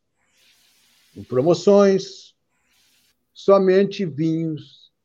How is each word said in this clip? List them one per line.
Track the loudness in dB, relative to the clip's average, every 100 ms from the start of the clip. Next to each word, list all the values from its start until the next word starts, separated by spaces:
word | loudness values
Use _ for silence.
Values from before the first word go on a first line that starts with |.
| _ _ _ _ _ _ _ _ _ _ _
em | -20
promoções, | -6 -2 0 0 4 4 4 0 -6 -20 -20 _ _ _ _ _ _ _ _ _ _
somente | -6 2 2 4 0 -2 -4
vinhos | -10 -6 -4 -4 -6 -10 -16 _ _ _